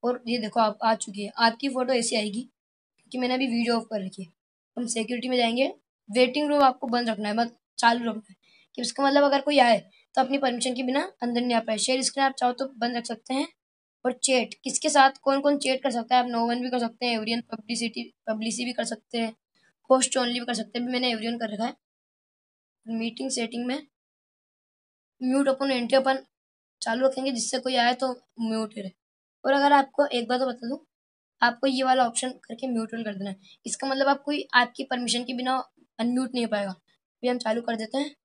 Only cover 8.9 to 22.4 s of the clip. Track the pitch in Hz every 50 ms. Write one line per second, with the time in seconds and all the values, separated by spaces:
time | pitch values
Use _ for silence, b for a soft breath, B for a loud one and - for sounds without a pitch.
8.9 | - - 277 277 277 285 285 285 277 277 269 294 294 277 247 240 226 196 - b
9.9 | b b b b _ - 262 254 269 277 277 254 240 240 226 254 247 233 269 247
10.9 | 262 277 320 381 - _ - 240 240 233 247 247 240 226 226 226 220 214 220 -
11.9 | 262 262 254 - - - 269 269 269 - - 247 247 247 269 269 269 233 226 240
12.9 | 226 240 233 - 233 220 _ - 262 269 302 339 _ _ _ _ _ _ _ _
13.9 | _ _ _ 247 247 247 - - 262 254 226 240 - _ _ 262 - - - 311
14.9 | 294 294 262 269 269 - _ 277 269 277 285 294 285 285 277 254 262 262 - 277
15.9 | 226 233 226 233 254 254 247 247 240 233 233 233 240 247 247 254 247 247 240 226
16.9 | 233 _ 247 240 233 220 214 220 233 240 233 _ - 220 214 _ 240 226 233 226
17.9 | 226 - 233 - _ _ _ - 220 220 220 226 226 233 247 240 247 - 233 233
18.9 | 233 220 _ _ - 233 226 226 226 _ _ _ _ _ _ _ _ _ _ _
19.9 | 262 262 262 - - 269 247 240 240 240 240 247 240 202 226 - _ 240 247 247
20.9 | 254 254 254 247 233 220 214 233 233 233 233 214 214 196 220 247 277 _ _ _
21.9 | _ _ _ _ _ _ _ _ _ _